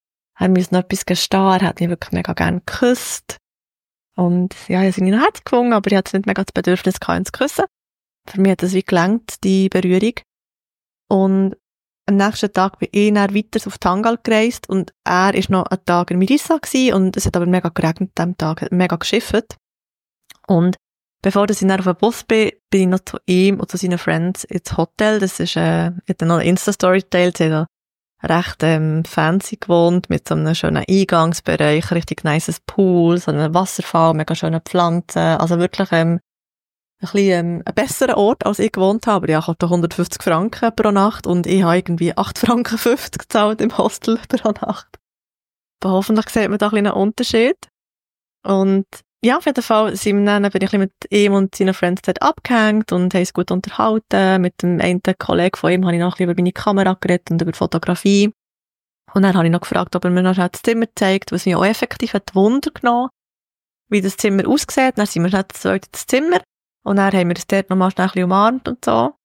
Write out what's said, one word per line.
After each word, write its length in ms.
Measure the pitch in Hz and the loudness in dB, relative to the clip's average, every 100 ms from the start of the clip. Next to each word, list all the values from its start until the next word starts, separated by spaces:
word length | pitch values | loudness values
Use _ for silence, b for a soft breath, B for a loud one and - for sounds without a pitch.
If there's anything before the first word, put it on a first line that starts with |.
| _ _ _ - | _ _ _ -4
er 100 | 185 | 2
müsse 240 | 185 180 | 2 2
noch 80 | 180 | -2
etwas 240 | 180 190 - | -2 -6 -4
gestehen, 340 | 180 - 196 | -4 0 2
er 220 | 196 185 | 2 2
hat 180 | 190 - | 0 -2
mich 80 | 170 | -4
wirklich 240 | 175 - | -4 -6
mega 220 | 180 - | -6 -4
gern 260 | 165 170 180 - | -2 -2 -2 -6
geküsst. 720 | - 240 247 - - - - _ _ _ _ _ _ _ - | -2 0 0 -4 -12 -14 -20 _ _ _ _ _ _ _ -2
Und 360 | 175 180 180 - - | 2 2 0 -6 -4
ja, 120 | 185 | 0
ich 0 | |
habe 100 | 190 | 2
es 80 | 185 | 2
irgendwie 160 | 185 | 2
noch 80 | 214 | 2
herzig 220 | 349 - | 2 -2
gefunden, 280 | - 247 240 | -2 0 2
aber 200 | 220 202 | 2 2
ich 40 | 196 | 0
hatte 200 | - 190 | 0 -4
nicht 100 | 196 | -2
mega 160 | 190 | -2
das 100 | 190 | -2
Bedürfnis 460 | 180 180 185 185 - | -2 0 0 0 -4
gehabt, 220 | - 170 | -4 -4
ihn 40 | |
zu 60 | 190 | -4
küssen. 340 | - 277 - - _ _ _ _ _ - | -4 -4 -2 -4 _ _ _ _ _ -10
Für 120 | 196 | 0
mich 100 | 196 | 2
hat 140 | 185 | 2
das 80 | 180 | 0
wie 100 | 185 | -2
gelangt, 600 | - 180 180 233 - - | 0 0 2 0 -4 -6
die 240 | 196 190 190 | 0 2 2
Berührung. 460 | 185 180 185 220 - _ _ _ _ _ _ _ _ - | 0 2 2 0 -4 _ _ _ _ _ _ _ _ -2
Und 480 | 196 190 196 190 - _ _ _ _ - | 2 2 2 0 -4 _ _ _ _ 0
am 100 | 196 | 2
nächsten 360 | 202 214 202 | 2 0 -2
Tag 280 | - 190 - | 0 0 -2
bin 80 | - | -4
ich 240 | 202 208 | 2 2
dann 180 | 208 202 | 2 2
weiter 320 | 208 - 220 | -2 -4 -6
auf 140 | 202 - | -6 -4
Tangal 400 | 180 185 233 233 | -2 0 0 -2
gereist 480 | - 220 226 - - | 0 2 0 -2 -4
und 240 | 190 170 _ | -4 -4 _
er 300 | - 180 196 190 | -2 2 2 2
ist 140 | 190 | 0
noch 160 | 190 - | 0 0
einen 180 | 185 | -4
Tag 260 | - 175 175 | 0 0 0
in 80 | 180 | 0
Mirissa 400 | 190 294 - 320 | 2 2 0 -4
gsi 340 | - 262 254 | 0 0 2
und 240 | 196 190 196 | 2 2 0
es 100 | - | -2
hat 100 | 180 | 0
aber 100 | 175 | 2
mega 220 | 180 170 | 0 0
geregnet 500 | - 160 165 185 - | -2 -2 -2 -6 -4
an 120 | 175 | -4
dem 80 | 185 | -2
Tag, 240 | 156 160 | -4 -4
hat 100 | - | -2
mega 240 | 180 180 170 | 0 0 -2
geschifft. 600 | - 220 - 208 - - _ _ _ _ _ _ _ - - | -2 -2 0 -4 -4 -20 _ _ _ _ _ _ _ -14 0
Und 260 | 175 180 185 _ _ _ - | 2 2 -2 _ _ _ -4
bevor 260 | 196 202 208 | -2 0 0
ich 120 | 208 | 0
dann 180 | 190 190 | 0 2
auf 60 | |
den 100 | 185 | 0
Bus 300 | 180 214 - | 0 0 -2
bin, 260 | - 220 214 - - | -2 0 0 -4 -2
bin 100 | 196 | 0
ich 80 | 185 | 2
noch 160 | 185 | 0
zu 140 | - - - | -4 -10 0
ihm 340 | 180 190 202 | 2 2 0
und 100 | - | -4
zu 60 | 175 | -6
seinen 220 | 180 175 | -4 -2
Friends 440 | - 160 175 190 | -2 -2 -2 -4
ins 340 | - 180 - - | -8 -10 -6 -4
Hotel. 440 | 165 - 214 214 | -4 0 0 2
Das 180 | 185 - | -2 -4
ist, 160 | 170 | -4
äh, 360 | 165 165 165 170 | 0 0 0 -2
ich 180 | 175 - | -6 -8
hab 100 | - | -4
dann 100 | 165 | 0
noch 100 | 170 | 2
eine 100 | 175 | 2
Insta-Story 540 | 180 - 196 180 185 | 0 0 0 2 2
geteilt, 340 | - 180 180 - | 0 0 0 0
sie 80 | |
haben 80 | 160 | 0
da 140 | 156 160 _ _ _ _ - | 0 -4 _ _ _ _ -12
recht, 400 | - 165 - - | -2 -2 -2 -2
ähm, 420 | 160 160 156 160 | 0 0 0 -2
fancy 520 | 165 - 156 185 - - | -2 -2 0 0 -4 -10
gewohnt, 540 | - 175 170 180 - | 0 2 4 2 -2
mit 180 | 165 - | -6 -2
so 60 | |
einem 200 | 156 156 | -2 0
schönen 300 | 165 160 151 - | 0 0 -2 0
Eingangsbereich, 1000 | 190 185 170 165 165 - 160 151 151 - | 0 2 2 0 -2 -2 0 2 0 0
richtig 320 | 170 - - | -4 -4 -6
nices 360 | 160 151 - - | -2 -2 -2 -8
Pool, 580 | - - 190 175 170 175 | -6 0 2 4 4 2
so 120 | - | 0
einem 240 | 147 156 | -2 0
Wasserfall, 600 | 170 190 - - 170 165 | 0 -2 -6 -2 2 2
mega 200 | 156 156 | 2 -2
schöne 260 | 170 160 160 | -4 -2 -4
Pflanzen, 600 | - 180 170 170 - 165 | -2 0 2 0 -4 -2
also 380 | 165 160 165 170 | 0 2 0 0
wirklich, 300 | 180 - 190 | 0 -2 0
ähm, 280 | 170 165 170 _ _ _ _ _ _ _ - | 0 2 -2 _ _ _ _ _ _ _ -14
ein 60 | 185 | -4
bisschen, 180 | 202 196 | 0 2
ähm, 320 | 175 170 170 | 2 -2 -6
ein 100 | - | -4
besserer 420 | - 262 - - 156 | -4 -4 0 0 2
Ort, 280 | 202 - | 2 0
als 140 | - 202 | -2 -2
ich 140 | 214 | -2
gewohnt 340 | 196 190 220 - | 0 0 0 0
habe. 100 | 196 | -2
Aber 120 | 170 | 0
ja, 80 | 156 | -2
ich 80 | 160 | -2
hatte 220 | 165 170 | -4 0
hundertfünfzig 520 | 175 165 - 175 - | 0 0 -2 -6 -4
Franken 540 | - 165 214 - 196 | -2 0 -2 -2 -4
pro 160 | - 214 | 0 2
Nacht 380 | 202 208 - - | 4 2 0 -2
und 180 | 180 - | -2 2
ich 160 | 190 | 2
habe 140 | 170 180 | 2 0
irgendwie 400 | 180 170 175 - | 0 -2 -2 -2
acht 220 | - - | -6 -2
Franken 380 | - 240 240 220 | 0 0 0 -2
fünfzig 460 | 240 254 - - | 0 -2 -4 -14
gezahlt 380 | - 220 208 220 | -4 0 0 0
im 160 | 233 - | -2 0
Hostel 400 | 220 - - 226 | -2 -2 -4 -4
<laughs> 40 | - | -4
pro 220 | 247 220 | -4 -2
Nacht. 480 | 208 - - - - _ _ _ _ _ _ _ - | -4 -6 -8 -12 -20 _ _ _ _ _ _ _ -6
Aber 120 | 190 | 0
hoffentlich 360 | 190 196 214 - | 0 2 0 0
sieht 200 | 226 202 | -2 0
man 100 | 202 | 0
da 80 | 208 | 0
ein 40 | |
bisschen 160 | 214 202 | 0 0
einen 80 | - | 0
Unterschied. 600 | 202 - 247 226 247 392 - _ _ _ _ _ _ _ | -2 -2 -2 2 2 0 -8 _ _ _ _ _ _ _
Und 420 | - 196 196 196 190 - _ - | -2 0 2 2 -2 -12 _ -2
ja, 120 | 226 302 | 0 2
auf 100 | 302 | 0
jeden 160 | 262 | -2
Fall 340 | - 220 220 196 | 0 0 0 -2
sind 220 | 214 202 | 0 2
wir 80 | 208 | 2
dann, 160 | 202 | 2
bin 200 | 202 190 | 0 0
ich 100 | 190 | 0
ein 80 | 202 | 0
bisschen 0 | |
mit 120 | 196 - - | -2 -6 -2
ihm 220 | 208 202 | 2 4
und 220 | 196 190 | 2 0
seinen 200 | - 190 | 0 -2
Friends 280 | 185 175 185 | 0 -2 -2
dort 200 | - - | -4 0
abgehängt 720 | 285 - - 240 214 214 - | 0 -2 -2 2 2 0 0
und 200 | 180 180 | 0 0
haben 80 | 185 | 0
uns 120 | 180 | -2
gut 180 | - 180 | -2 -2
unterhalten. 880 | 185 - - 220 220 - 196 190 190 | -4 -4 -2 0 0 0 2 2 2
Mit 220 | 180 - | 0 -2
dem 180 | 180 175 | -2 0
einen 220 | 175 180 - 185 | 0 0 -2 -4
Kollegen 380 | - 170 180 - | 0 2 0 0
von 160 | 165 | 0
ihm 120 | 185 | 2
habe 120 | 180 170 | 2 0
ich 40 | |
noch 60 | 175 | 0
ein 40 | |
bisschen 200 | - 175 | 0 -2
über 100 | 175 | 0
meine 120 | 180 | 0
Kamera 440 | - 214 196 190 185 | 0 0 2 2 0
geredet 300 | - 180 - | 0 -2 0
und 100 | 170 | -2
über 100 | 170 | -2
Fotografie. 800 | - 160 165 - 180 196 196 208 - _ _ _ _ _ _ _ | -2 -2 -2 -2 0 2 2 2 -2 _ _ _ _ _ _ _
Und 80 | 196 | 2
dann 140 | 190 185 | 4 4
habe 100 | 165 | 2
ich 60 | |
noch 100 | 170 | 0
gefragt, 340 | - - 180 180 | -2 -4 -2 -2
ob 80 | |
er 60 | 180 | 0
mir 120 | 180 | 2
noch 120 | 185 | 2
schnell 160 | 185 180 | 2 -2
das 120 | - | -2
Zimmer 240 | - 226 226 | -2 0 -2
zeigt, 380 | - 190 196 - | -2 0 0 -2
was 140 | 180 190 | -4 0
mich 100 | 175 | 2
auch 80 | |
effektiv 500 | 196 220 - - 226 | 0 0 -6 -6 -4
hat 200 | 202 - | -4 -2
Wunder 360 | 190 208 269 302 | 2 2 2 -2
genommen, 380 | - 247 240 254 _ _ _ _ _ _ _ - | -4 0 0 -2 _ _ _ _ _ _ _ -4
wie 140 | 208 | -2
das 140 | 190 - | -2 -2
Zimmer 300 | 208 196 - | 0 0 2
aussieht. 500 | 285 - - 262 220 | 0 0 0 0 0
Dann 100 | 208 | -2
sind 160 | - | 0
wir 80 | 175 | 0
schnell 180 | 190 196 | 0 -4
zu 120 | - | -6
zweit 260 | 190 190 - | -2 -2 -6
ins 200 | - - | -14 -2
Zimmer 340 | 262 320 359 - _ _ _ | 0 2 0 -2 _ _ _
und 120 | 208 196 | -2 2
dann 160 | 196 | 2
haben 160 | 196 175 | 2 0
wir 60 | |
uns 120 | 175 - | -2 -2
dort 240 | 196 190 | -2 0
nochmal 200 | 190 185 | 0 0
schnell 160 | 185 190 | 0 -2
ein 60 | |
bisschen 120 | 185 | 0
umarmt 440 | 180 190 214 254 - | 0 2 2 0 -6
und 160 | 247 | -6
so. 300 | - 226 254 - | 0 0 0 -4